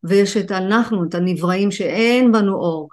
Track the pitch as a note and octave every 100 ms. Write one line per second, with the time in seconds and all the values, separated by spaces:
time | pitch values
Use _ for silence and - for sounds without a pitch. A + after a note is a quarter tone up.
0 | E3 G3 G3 G#3+ F#3 F#3+ F#3 A3 A#3 A3
1 | E3 F3 F3+ E3+ F3 F#3 G3+ F#3+ F3+ F3
2 | A3+ B3 B3+ A3 G3+ F#3+ E3+ D#3+ D3+